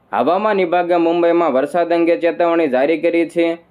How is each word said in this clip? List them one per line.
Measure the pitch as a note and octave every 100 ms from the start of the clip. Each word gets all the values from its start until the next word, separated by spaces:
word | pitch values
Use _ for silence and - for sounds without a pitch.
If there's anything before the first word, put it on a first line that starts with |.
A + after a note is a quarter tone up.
| _
હવામાન | G2+ B2 F3+ G#3+ G3+
વિભાગે | F3+ F3 F3 F3
મુંબઈમાં | E3 E3+ E3+ E3+ E3
વરસાદ | B2+ C#3+ F3 E3+
અંગે | E3+ E3+ E3
ચેતવણી | E3 E3 E3+ E3 D#3
જારી | B2+ C#3+ E3
કરી | E3+ E3+ E3
છે. | E3+ E3+ E3+ -